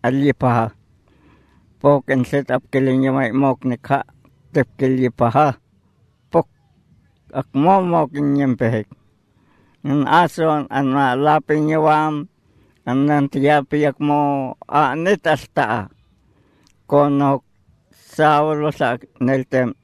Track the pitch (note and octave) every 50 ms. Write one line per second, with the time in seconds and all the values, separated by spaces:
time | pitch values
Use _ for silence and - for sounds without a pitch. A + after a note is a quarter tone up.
0 | - A#2+ C3 C#3 C#3 C#3+ C3 _ C3 B2+ A#2+ A#2+ A2+ A2 - _ _ _ _ _
1 | _ _ _ _ _ _ _ _ _ _ _ _ _ _ _ _ - C#3+ C#3+ C#3
2 | - - C3+ C3 B2 - - C#3 C3+ - C3 B2+ _ _ - C3+ C3+ C3+ C3 C3
3 | C3+ C3+ C3 C3+ C3+ A2+ G#2+ C3+ C#3 C3+ B2+ - - C3 B2 A2+ - - D3+ C#3
4 | - _ _ _ _ _ _ _ _ _ - D3+ B2+ _ _ - C3 C3 C3 B2+
5 | B2+ B2 - - B2 A#2 A2 C3+ D3+ C#3+ B2 _ _ _ _ _ _ _ _ _
6 | _ _ _ _ _ _ - E3+ - _ _ _ _ _ _ _ _ _ _ _
7 | _ _ _ _ _ _ - C3+ C3+ _ - C3+ D3 F3 G3 G3 F#3 F3 E3+ E3
8 | D3+ C#3+ - C#3+ D3 C#3+ C#3+ C#3+ C#3+ C3 B2 - B2+ A2+ B2 A2 G#2 _ - _
9 | _ _ _ _ _ _ _ _ _ _ _ _ _ _ _ _ - D3 C#3 D3
10 | C#3 - D3+ E3+ F3 D3+ - - D#3+ D#3+ D#3 D3+ C#3 - - C3+ C#3 C3 C3 C#3+
11 | C#3 B2+ B2 C3 C#3+ D3+ D3+ D#3 - - D3+ D3+ D3+ D3+ D#3 D#3 D#3 D3+ D3+ D3+
12 | D#3 D#3 D3+ D3 D3 - _ _ _ _ _ _ _ _ _ _ _ A#2+ B2 C3+
13 | C#3 D3 D3 D3 C#3 C#3 - - C3+ C#3+ D3+ D3 C3 _ - D3 D3 D3 C3+ _
14 | D3+ D3 D3 D3 D3 C#3+ C#3+ C#3 C3+ B2+ - _ - - - C#3+ D3+ C3 B2+ D#3
15 | E3 F#3 G#3 E3 _ E3 D3+ B2 - - _ - C3+ G#2+ A2 A#2 G2 - _ _
16 | _ _ _ _ _ _ _ _ _ _ _ _ _ _ _ _ _ _ - C#3+
17 | D3 D3 C#3+ C#3 C#3+ C#3 C#3 C3+ _ _ _ _ _ _ _ _ _ _ _ _
18 | _ _ - - D#3 D3+ D3+ D3 D3+ D#3 D#3 D3 D3+ D3+ C#3+ - D3+ A#2+ A#2+ C3
19 | - _ _ - C3 B2 C3+ C3+ B2+ _ - B2+ B2+ A#2 - _